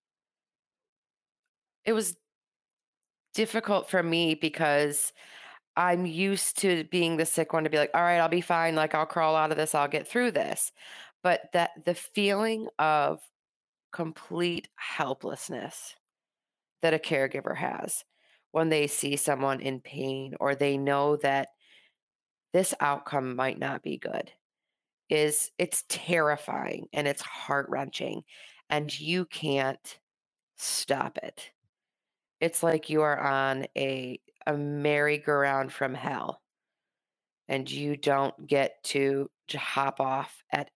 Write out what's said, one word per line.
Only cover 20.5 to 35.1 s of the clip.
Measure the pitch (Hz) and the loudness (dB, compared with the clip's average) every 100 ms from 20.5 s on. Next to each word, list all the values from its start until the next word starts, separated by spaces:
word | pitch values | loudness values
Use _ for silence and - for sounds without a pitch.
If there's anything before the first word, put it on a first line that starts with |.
| 139 | 2
they | 143 139 | 2 2
know | 139 139 143 147 | 2 4 4 4
that | 143 139 135 _ _ - _ _ _ _ _ _ _ | 2 2 -2 _ _ -20 _ _ _ _ _ _ _
this | 175 190 - | 2 2 0
outcome | 147 139 - 147 131 123 | 0 0 -2 -2 -2 -2
might | 131 - | -2 -2
not | 135 135 | -6 -4
be | - - | -6 -8
good | - - - - _ _ _ _ _ _ _ | -6 -6 -8 -14 _ _ _ _ _ _ _
is, | 156 151 147 - - | 2 4 2 -2 -2
it's | 180 - - | -2 -2 -4
terrifying | - - 170 151 147 - - - - - | -8 0 2 2 0 -4 -6 -6 -8 -6
and | - 143 | -4 -2
it's | 143 | -2
heart-wrenching, | - - - 139 135 131 135 - 127 104 - - - - _ | -8 -12 -2 -2 0 -4 -4 -6 -6 -8 -12 -20 -20 -20 _
and | 151 151 143 | -2 -2 -6
you | 151 180 175 | -2 -2 -2
can't | - 156 135 135 135 - - _ _ _ _ _ _ | -4 -2 0 0 -4 -12 -20 _ _ _ _ _ _
stop | - - - 139 131 - | -4 -4 -2 -2 -2 -4
it. | - - - _ _ _ _ _ _ _ _ _ | -10 -14 -20 _ _ _ _ _ _ _ _ _
It's | 165 165 | -2 2
like | 165 160 - | 2 2 0
you | 156 | 2
are | 151 143 | 2 2
on | 143 135 135 131 135 - | 0 0 0 -2 -4 -4
a, | 135 131 127 127 _ _ - | -4 -4 -8 -12 _ _ -4
a | 147 | -2
merry-go-round | 147 147 147 147 147 | -2 0 2 2 2